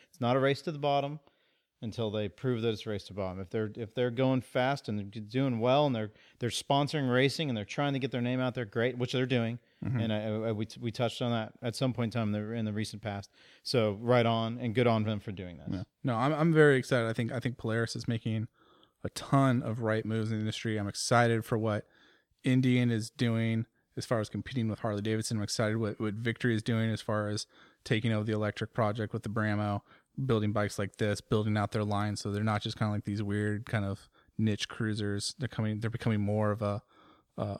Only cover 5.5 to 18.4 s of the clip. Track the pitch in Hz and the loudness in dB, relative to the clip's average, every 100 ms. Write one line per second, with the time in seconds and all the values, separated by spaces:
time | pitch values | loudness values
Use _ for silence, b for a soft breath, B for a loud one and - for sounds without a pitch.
5.5 | 117 120 135 147 117 107 - b b 120 | 2 4 4 4 0 -4 -8 b b -4
6.5 | - - 139 143 156 131 123 135 127 156 | -2 0 0 2 0 2 4 4 2 -2
7.5 | 113 101 - 143 135 127 127 120 127 127 | -4 -4 -2 -2 0 -2 -2 0 0 0
8.5 | 123 113 117 120 123 123 127 127 127 113 | -2 -4 0 0 0 -2 0 2 2 0
9.5 | 120 _ b - 127 113 107 110 107 110 | -4 _ b -4 0 0 0 0 -2 -2
10.5 | 107 110 - 120 - 120 - 123 117 110 | -2 -4 -6 -6 -2 -2 -2 -2 -2 -2
11.5 | - 123 110 131 120 117 120 107 104 107 | -8 -6 -2 -2 0 -2 -2 -2 -2 -4
12.5 | 117 107 104 110 101 107 101 - b b | -4 -4 -2 -4 -6 -6 -6 -8 b b
13.5 | b - 131 107 101 120 123 117 113 113 | b -2 2 2 2 4 6 6 4 0
14.5 | 120 123 110 120 113 107 107 107 95 90 | -2 -2 2 4 4 2 -2 -6 -10 -10
15.5 | 80 78 95 - _ 139 113 131 151 165 | -12 -8 -6 -8 _ -2 0 2 2 4
16.5 | 156 151 131 123 127 113 113 113 127 131 | 8 8 8 4 0 0 -2 -2 -2 -4
17.5 | 120 113 113 113 120 113 113 117 110 | -4 -2 0 -2 -4 -4 -2 -2 -2